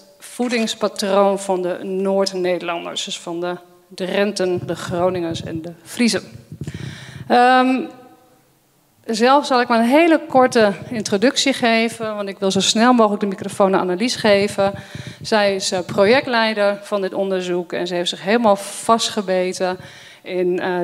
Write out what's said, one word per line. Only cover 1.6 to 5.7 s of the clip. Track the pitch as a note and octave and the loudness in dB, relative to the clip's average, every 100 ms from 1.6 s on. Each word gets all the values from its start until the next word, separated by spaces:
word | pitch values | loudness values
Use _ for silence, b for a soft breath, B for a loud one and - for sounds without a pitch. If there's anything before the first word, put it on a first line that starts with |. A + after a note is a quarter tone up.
de | F3 F3+ | -2 -6
Noord-Nederlanders. | G3 F#3 G3 G3 F#3+ F#3 F3+ E3+ E3+ E3+ F3 D3+ | -6 -4 0 0 0 -2 -2 -2 -4 -6 -8 -8
Dus | - - | -8 -10
van | F3 E3+ | -10 -6
de | F3 F3+ - _ _ | -6 -8 -12 _ _
Drenten, | F#3+ F#3 F#3+ G#3 G3+ F#3 F3 - | -10 -4 0 0 -2 -2 -2 -4
de | E3+ | -8
Groningers | - F3 F#3 F#3 E3 D#3+ | -6 -2 0 0 -4 -6
en | E3+ E3 | -8 -10
de | E3 | -10